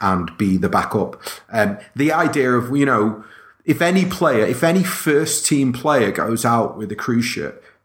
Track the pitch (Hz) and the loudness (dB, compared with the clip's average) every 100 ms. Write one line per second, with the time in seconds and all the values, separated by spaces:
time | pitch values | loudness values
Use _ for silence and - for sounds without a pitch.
0 | 98 92 82 - 101 95 92 98 - 107 | -2 -2 -4 -4 0 0 0 -2 -2 -2
1 | 92 - - - - 113 101 101 - - | -4 -8 -16 -16 -6 -2 -2 -2 -12 -2
2 | 147 160 160 147 127 123 120 143 139 117 | 0 2 0 2 2 2 0 0 2 2
3 | 107 104 - - - _ - 143 170 190 | 0 -2 -14 -20 -20 _ -4 0 2 2
4 | 185 - 165 117 101 123 165 190 185 - | 0 0 0 2 0 2 2 2 0 -2
5 | 160 143 - - - 147 131 123 151 143 | 0 2 2 -2 0 2 2 0 2 2
6 | 101 95 107 113 123 117 107 - 104 104 | 2 0 -2 0 2 2 0 -4 -10 -8
7 | - 117 117 - 73 - - _ | -2 0 0 -4 -8 -12 -20 _